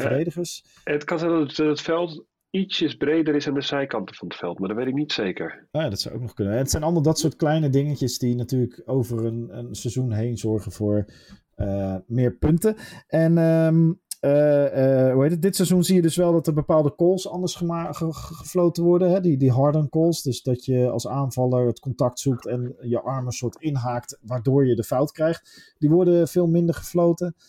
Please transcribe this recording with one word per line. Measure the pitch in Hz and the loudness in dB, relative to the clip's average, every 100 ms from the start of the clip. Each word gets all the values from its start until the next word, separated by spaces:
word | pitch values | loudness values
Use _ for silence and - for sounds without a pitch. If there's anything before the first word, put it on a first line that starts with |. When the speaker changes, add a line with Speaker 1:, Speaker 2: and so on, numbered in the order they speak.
Speaker 1:
Ja. | 131 | -2
Speaker 2:
verdedigers. | 127 165 170 175 - - _ - | 0 -2 -4 -8 -10 -18 _ -4
Speaker 1:
Het | 147 - | -4 -2
kan | 170 | -4
zijn | 170 | 0
dat | 165 143 | 0 0
het, | - | 0
het | 156 147 | 0 0
veld | - 165 175 151 - _ _ | -2 -2 -2 -6 -18 _ _
ietsjes | 190 190 - 156 - | -4 -4 -2 -2 -2
breder | 143 160 156 147 | 0 2 2 0
is | 147 | 0
aan | 139 | -4
de | |
zijkanten | 135 143 139 117 92 - | -2 -4 -4 -4 -6 -10
van | 90 | -14
het | - | -8
veld, | 87 85 | -8 -4
maar | 92 | -4
dat | 107 | -2
weet | 131 | -2
ik | 135 | -2
niet | 151 | -4
zeker. | - 101 90 82 - _ | -2 -4 -4 -8 -10 _
Speaker 2:
Nou | 147 156 | -4 -4
ja, | |
dat | 101 | -4
zou | - 117 | -8 -8
ook | |
nog | 120 - | -10 -4
kunnen. | 98 110 | -2 0
Het | 135 | -2
zijn | 165 | -2
allemaal | 151 170 | 0 2
dat | 147 160 | 2 2
soort | 160 - | -2 0
kleine | 156 160 151 | 0 2 2
dingetjes | 135 147 143 127 - | 0 0 -2 -4 -2
die | 123 123 | -2 -2
natuurlijk | 117 127 120 - - | -2 -2 -2 -4 -4
over | 131 113 117 117 | -2 -2 -4 -4
een, | 117 117 104 | -6 -8 -12
een | 120 123 | -12 -10
seizoen | 123 120 127 | -6 -4 -2
heen | 107 117 113 | -2 -2 -4
zorgen | 110 107 98 | -2 -4 -4
voor, | - 104 104 104 - - - _ - | -4 -2 0 -2 -10 -20 -20 _ -8
eh, | 104 98 95 92 - | -6 -4 -4 -6 -6
meer | 120 123 123 | 0 0 0
punten. | 151 165 220 214 - - - | 0 2 0 -2 -8 -20 -4
En, | 160 165 170 | 0 4 4
ehm, | 165 165 160 160 165 170 _ - | 4 4 4 4 4 0 _ -4
eh, | 139 143 147 143 143 - 135 135 131 | 2 4 4 4 2 2 2 4 4
eh, | |
hoe | 131 | 4
heet | 139 | 2
het? | 170 | 2
Dit | 185 - | 0 0
seizoen | 175 185 170 | 2 4 4
zie | 185 | 4
je | |
dus | 165 156 | 4 2
wel | 175 | 2
dat | 170 160 | 2 2
er | 151 | 0
bepaalde | 147 156 147 - | 2 2 2 2
calls | 170 185 - | 2 2 -2
anders | 180 185 - | -6 -6 -4
gema-, | 170 170 165 | -4 -4 -6
ge-, | 160 165 | -6 -6
ge-, | 156 - 165 | -6 -12 -16
gefloten | - 180 175 170 170 | -6 2 2 4 4
worden. | 175 180 | 4 4
Hè? | 185 | 4
Die, | 180 139 | 2 4
die | 135 | 4
Harden | 123 143 151 147 | 4 4 2 0
calls. | 160 165 160 | 2 2 2
Dus | - 123 | -4 -4
dat | - 123 - | -2 -4 0
je | 127 123 | 2 2
als | 117 113 | 0 -4
aanvaller | 131 139 123 127 123 123 | -4 -2 0 0 2 2
het | 117 | 0
contact | - 120 127 - | -6 -2 -2 0
zoekt | - 120 - | -2 -2 -4
en | 123 123 - | -6 -6 -8
je | 123 117 | -4 -4
armen | 120 135 123 | -4 -6 -6
soort | 117 123 - | -6 -8 -6
inhaakt, | 160 139 123 123 - - | -4 -4 -4 -6 -8 -16
waardoor | 107 107 110 135 135 | -8 -4 0 2 4
je | 117 | 2
de | 110 | 0
fout | 131 147 | -2 -2
krijgt. | - 156 165 - - - _ | -2 -2 -2 -8 -20 -20 _
Die | 147 | 2
worden | 165 180 175 165 | 4 6 4 2
veel | - 175 | 2 2
minder | 165 170 160 | 2 2 -2
gefloten. | - 175 170 165 180 - | -4 0 2 2 -4 -8